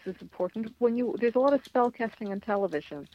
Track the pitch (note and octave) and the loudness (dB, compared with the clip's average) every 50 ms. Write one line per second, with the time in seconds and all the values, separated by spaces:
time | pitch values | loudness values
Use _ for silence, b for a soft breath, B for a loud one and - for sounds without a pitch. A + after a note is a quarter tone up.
0 | - F#3+ F#3 - F3+ F3 - - F3+ F3+ - A3 A3+ A3 - - A#3+ A#3 A#3 A#3+ | -10 -10 -10 -10 -14 -14 -6 -6 -6 -4 -4 -6 -8 -8 0 2 2 2 2 2
1 | B3 A3 - G3+ A#3 A#3+ A3+ B3+ C4 C#4+ C#4+ C4+ - - - B3+ A#3+ B3 A#3+ - | 0 -2 -2 0 0 2 2 4 4 4 4 2 0 0 0 2 2 2 0 -2
2 | A#3 G#3+ - - A3 G3+ G3 G3+ - - G3+ G3+ G3 F3+ D#3 D3 - - D3+ C#3+ | -6 -6 -6 -8 -8 -6 -6 -6 -4 -2 0 0 0 -2 -2 -6 -6 -8 -10 -12
3 | C#3+ b b | -14 b b